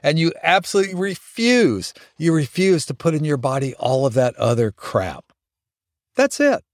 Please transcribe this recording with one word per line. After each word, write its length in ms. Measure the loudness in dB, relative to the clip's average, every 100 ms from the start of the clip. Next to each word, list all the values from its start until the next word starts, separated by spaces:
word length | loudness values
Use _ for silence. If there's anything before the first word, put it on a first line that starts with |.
and 160 | 0 2
you 140 | 0 0
absolutely 540 | 0 0 2 -2 -2 -4
refuse, 960 | -6 -6 -14 -2 2 4 4 0 -6 -14 -20 _
you 160 | 0
refuse 520 | 0 0 0 2 2 -2
to 80 |
put 220 | -4 -2 -2
in 100 | -2
your 100 | -2
body 400 | -2 -2 -4 -4
all 300 | -2 0 2
of 80 |
that 200 | 2 0 0
other 340 | 0 2 0
crap. 640 | -2 -4 -2 -2 -8 _ _ _ _ _ _ _ _ _ -2
That's 240 | -2 2
it. 240 | 0 0 _